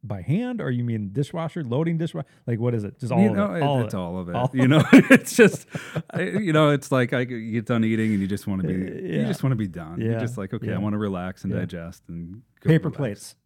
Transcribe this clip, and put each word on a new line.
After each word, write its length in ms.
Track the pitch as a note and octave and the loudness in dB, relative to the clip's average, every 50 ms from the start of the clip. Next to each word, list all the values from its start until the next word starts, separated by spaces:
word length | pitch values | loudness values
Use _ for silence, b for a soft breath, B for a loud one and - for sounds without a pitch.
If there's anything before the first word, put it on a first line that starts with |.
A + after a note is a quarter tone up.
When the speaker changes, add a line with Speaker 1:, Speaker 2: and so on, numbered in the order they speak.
Speaker 1:
by 200 | - G#2 G#2+ G2 | -8 -8 -10 -8
hand, 400 | F2 F#2 C#3+ G3+ B3 B3 B3 A3+ | -4 -2 -2 -2 -2 -4 -6 -6
or 100 | D#3+ C3+ | -4 -4
you 140 | B2 A#2+ A#2+ | -2 -2 -2
mean 240 | A#2+ A2+ A2 G#2 G2 | -2 -2 -4 -4 -4
dishwasher, 500 | G2 B2+ D3 - - E3+ D#3+ E3 - F3+ | -4 -4 -4 -4 -4 -6 -6 -6 -6 -8
loading 360 | D#3 A#2+ A#2 C3+ D#3+ E3+ E3+ D#3+ | -6 -4 -2 -2 0 0 -2 -2
dishwasher? 280 | E3 E3+ - D#3 D#3 b b b b - | -4 -4 -6 -8 -12 b b b b -4
Like, 100 | A#2 G#2 | -2 0
what 160 | A2+ B2 A#2+ | 0 0 0
is 120 | A2+ G#2 | 0 -2
it? 120 | G2+ - _ | -4 -8 _
Just 100 | C3 A#2 | -6 0
all 80 | B2 F3 | 4 4
Speaker 2:
You 100 | G3 G#3+ | 4 4
Speaker 1:
of 40 | - | 4
Speaker 2:
know, 180 | G3 G3+ G3+ F#3+ | 2 0 0 0
Speaker 1:
it? 40 | F3 | 0
Speaker 2:
it, 60 | D3 | 0
Speaker 1:
All 180 | C#3+ C#3+ C3 | 0 2 0
Speaker 2:
it's 120 | A#2 G#2 - | 0 -2 -2
Speaker 1:
of 60 | G2 | -6
it. 20 | |
Speaker 2:
all 160 | F2+ E2+ F2 F#2 | -6 -4 -6 -6
of 120 | F2+ E2+ | -6 -4
it. 60 | F2 | -4
Speaker 1:
All 140 | A2 B2 B2+ - | -2 -2 -2 0
Speaker 2:
You 100 | C3 B2+ | 2 4
Speaker 1:
of 60 | B2+ | 6
Speaker 2:
know, 140 | C#3 D#3+ C3+ - | 6 6 6 10
<laughs> 60 | - | 8
Speaker 1:
it. 180 | C#4 - - | 8 10 10
Speaker 2:
it's 240 | C4+ - - - - | 6 6 6 2 4
just, 320 | - A3+ G3+ - - - B B B B B B D#3+ B _ | 6 6 6 6 0 -12 B B B B B B -10 B _
I, 100 | - F3 | -6 -4
you 320 | F3 F#3 - G3 A3 F3+ D#3 | -4 -2 -2 -2 0 2 4
know, 160 | D3+ D#3 D3 | 6 6 6
it's 200 | D3 C#3 - - | 4 2 0 0
like, 220 | D3 C3 B2 A#2+ | 0 0 2 2
I, 80 | - B2+ | 0 -2
you 320 | B2+ B2 B2+ A#2 A2 A2+ | -2 -2 -6 -8 -8 -4
get 140 | G#2+ A#2 A2 | -4 -4 -2
done 180 | - B2 A#2 A2+ | 0 0 2 2
eating 280 | A2 A2 A2 A2 A2 A2 | 2 2 2 2 2 2
and 80 | G2 | 2
you 40 | G2 F#2+ | 0 0
just 200 | G#2 G2 - - | -4 -6 -4 -4
wanna 160 | G2 F#2+ F#2 | -4 -4 -2
be, 120 | - F#3 | -2 -2
Speaker 1:
Uh, 20 | F#3 | -4
Speaker 2:
you 240 | - F#3 - - F#3 F3+ F3 - | -4 -6 -8 -10 -8 -6 -2 -2
Speaker 1:
yeah. 80 | C#3+ - | -2 -2
Speaker 2:
just 160 | F#3 - - | -2 -2 -2
wanna 140 | C3+ C3 G#2+ | -2 0 0
be 100 | A2 F#2+ | -2 -6
done. 320 | D#2+ F2 E2 D#2 E2 - | -6 -10 -12 -12 -8 -6
Speaker 1:
Yeah. 120 | A2+ A2+ | -4 -2
Speaker 2:
You're 80 | A2+ A2+ | -2 -2
just 160 | A#2 A#2+ B2 B2 | -4 -6 -6 -8
like, 160 | G2 F#2+ - | -8 -8 -8
"Okay, 160 | A2 - - | -6 -6 -6
I 20 | |
Speaker 1:
Yeah. 60 | F#2 F2+ | -4 -4
Speaker 2:
wanna 200 | G2 G#2+ G#2 G#2+ | -4 -2 -2 -2
relax 460 | G#2+ G2+ F#2+ F2+ F2+ F#2 F#2 _ - | -2 -4 -4 -4 -6 -8 -10 _ -8
and 80 | G2 | -6
Speaker 1:
Yeah. 80 | F#2 F2+ | -6 -4
Speaker 2:
digest 440 | F2+ E2+ F2+ E2+ E2 E2+ F#2 - _ _ | -6 -6 -10 -12 -12 -14 -16 -18 _ _
and 360 | E2+ E2+ E2+ E2+ F#2 G#2+ - _ _ _ | -14 -12 -12 -14 -14 -18 -20 _ _ _
go 80 | _ F#3+ | _ 0
Speaker 1:
Paper 180 | D#3 D#3+ - D#3 | 0 2 0 -2
Speaker 2:
relax." 80 | C3 - | -6 -4
Speaker 1:
plates. 380 | D3 A#2 G#2 - - - - _ _ | -6 -6 -6 -8 -14 -20 -20 _ _